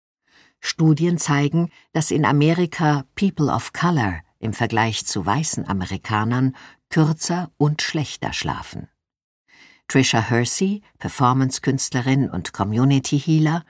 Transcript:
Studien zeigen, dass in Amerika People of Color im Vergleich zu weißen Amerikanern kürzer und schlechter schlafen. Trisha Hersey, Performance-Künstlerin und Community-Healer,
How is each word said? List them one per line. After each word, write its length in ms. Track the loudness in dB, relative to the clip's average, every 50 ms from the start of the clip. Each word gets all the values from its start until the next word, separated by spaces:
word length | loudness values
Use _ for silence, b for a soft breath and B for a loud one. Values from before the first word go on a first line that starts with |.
| _ _ _ _ b b b b b b b b
Studien 580 | b -8 -2 2 4 4 4 4 2 0 0 0
zeigen, 520 | 0 0 0 2 2 2 2 0 0 -2 b b b b
dass 200 | b -2 -2 0
in 120 | 0 2 2
Amerika 800 | 4 4 4 4 4 4 2 0 -2 -2 0 2 2 2 0 -2 _ -6
People 360 | -2 -2 0 0 0 0 0
of 220 | 0 -2 -4 -6 -6
Color 480 | -2 0 0 2 2 0 0 -2 -6 -10 _ _ -10
im 140 | -6 -6 -4
Vergleich 520 | -2 -2 -2 0 0 0 0 0 -4 -6
zu 200 | -6 -6 -4 -2
weißen 420 | 0 0 0 0 -2 -4 -6 -4 -4
Amerikanern 880 | -4 -4 -4 -4 -6 -8 -6 -4 -2 -2 0 0 0 2 2 0 0 B B B B B B -4
kürzer 640 | 0 2 2 2 2 -2 -4 -4 -4 -4 -4 -6 _ 0
und 240 | 0 0 0 0
schlechter 500 | -4 -4 -4 -4 -4 -6 -8 -8 -8 -6
schlafen. 560 | -6 -6 -6 -6 -6 -6 -8 -12 -14 -14 -14 -16 _ _ _ _ _ _ _ _ _ _ _ b b b b b b b b b
Trisha 340 | 2 2 4 4 2 0
Hersey, 600 | 0 2 0 0 0 0 -2 -2 -2 -2 -2 -4 b b b b
Performance-Künstlerin 1300 | -10 -8 -2 2 2 2 4 4 2 0 0 -2 -2 -2 -2 -2 -2 -4 -4 -4 0 0 2 2 0 0
und 240 | -2 -6 -8 -8 -4
Community-Healer, 1120 | -4 -2 -2 0 2 2 4 4 2 0 0 -2 -2 0 2 2 2 2 2 0 -2 -6 b